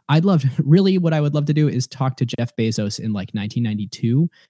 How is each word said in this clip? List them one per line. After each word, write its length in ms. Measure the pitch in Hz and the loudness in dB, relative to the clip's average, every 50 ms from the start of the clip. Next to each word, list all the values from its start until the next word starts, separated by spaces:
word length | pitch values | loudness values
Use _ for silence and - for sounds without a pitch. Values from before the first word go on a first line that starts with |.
| _ - | _ 0
I'd 160 | 143 160 170 | 2 2 4
love 160 | 202 190 156 | 4 2 2
to, 100 | 131 135 123 | 2 0 0
<laughs> 60 | - 151 | 0 2
really 320 | 139 151 190 196 190 190 | 4 4 4 6 4 2
what 160 | 185 175 165 156 | 2 0 0 0
I 80 | 151 | 0
would 140 | 147 147 147 | 0 0 0
love 100 | 147 147 | -2 0
to 80 | 147 151 | 0 0
do 160 | 151 151 143 | 2 2 2
is 180 | - 127 131 | 0 -2 -4
talk 300 | - - - 131 131 127 | -6 -4 -4 -4 -4 -2
to 80 | - 117 | -4 -4
Jeff 320 | 113 - - 117 113 - | -4 -4 -4 -6 -6 -4
Bezos 420 | - 113 113 110 - 104 101 101 - | -2 -2 -2 -2 -2 -4 -4 -4 -6
in, 140 | - 110 107 | -6 -4 -4
like, 220 | 98 92 - - | -4 -6 -6 -6
nineteen 300 | 107 101 107 - 120 120 | -6 -6 -4 -4 -2 -2
ninety-two 640 | 110 107 104 104 95 - - - 113 120 139 165 170 _ _ _ _ | -2 -2 -4 -6 -8 -8 -4 -2 0 2 2 0 0 _ _ _ _